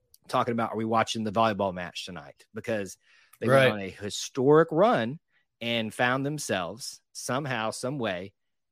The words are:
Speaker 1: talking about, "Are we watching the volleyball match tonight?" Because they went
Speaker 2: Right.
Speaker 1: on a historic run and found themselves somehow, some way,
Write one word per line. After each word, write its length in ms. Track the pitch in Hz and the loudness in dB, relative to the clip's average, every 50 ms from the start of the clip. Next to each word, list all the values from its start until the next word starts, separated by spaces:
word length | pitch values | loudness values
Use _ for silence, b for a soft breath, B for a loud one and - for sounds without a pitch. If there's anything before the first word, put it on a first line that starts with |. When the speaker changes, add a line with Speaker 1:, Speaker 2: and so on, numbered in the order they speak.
| _ _ _ _ _ - | _ _ _ _ _ -2
Speaker 1:
talking 260 | - 131 117 123 117 | 0 0 0 0 0
about, 180 | 117 113 107 - | -2 -2 -2 -2
"Are 40 | 107 | -4
we 80 | 113 | -2
watching 380 | 110 113 113 110 - - 113 110 | 0 2 2 2 0 -2 -4 -4
the 80 | 107 | -2
volleyball 420 | 98 113 113 113 104 95 101 98 90 | 2 2 2 2 2 2 0 -2 -2
match 320 | 90 90 82 - - - | -4 -8 -10 -10 -12 -12
tonight?" 400 | - 90 87 71 71 - _ _ _ - | -12 -12 -14 -14 -16 -20 _ _ _ -14
Because 440 | 110 101 - 113 107 101 92 - b b b b b b b b _ | -10 -6 -4 -4 -4 -4 -6 -10 b b b b b b b b _
they 100 | - 120 | 0 4
went 160 | 131 135 135 | 6 6 6
Speaker 2:
Right. 20 | 127 | 6
Speaker 1:
on 120 | 110 101 | 2 0
a 80 | 98 92 | -4 -8
historic 800 | 87 - 101 101 - - - - - - 123 139 151 156 165 160 | -10 -8 -8 -8 -8 -8 -8 -6 -4 2 4 6 8 8 6 6
run 480 | 160 156 190 233 240 135 113 113 139 170 _ _ _ _ _ _ _ _ | 4 4 4 4 4 2 0 -2 -4 -8 _ _ _ _ _ _ _ _
and 320 | 117 117 117 117 110 107 - | -4 -2 -2 0 -2 -2 -2
found 320 | - 127 123 127 135 135 | 0 0 2 2 0 0
themselves 760 | 139 156 147 - - 110 95 90 82 92 131 - - - - _ _ - | -2 -4 -6 -4 -2 -2 -2 -2 -4 -8 -10 -12 -14 -14 -16 _ _ -18
somehow, 580 | - - - 123 131 160 135 127 113 110 110 | -12 -8 -4 -4 -4 -4 -4 -4 -4 -4 -4
some 280 | 110 - - 127 147 147 | -4 -6 -6 -6 -4 -4
way, 340 | 117 107 92 87 92 101 - _ _ _ _ _ _ _ | -4 -4 -4 -4 -8 -12 -16 _ _ _ _ _ _ _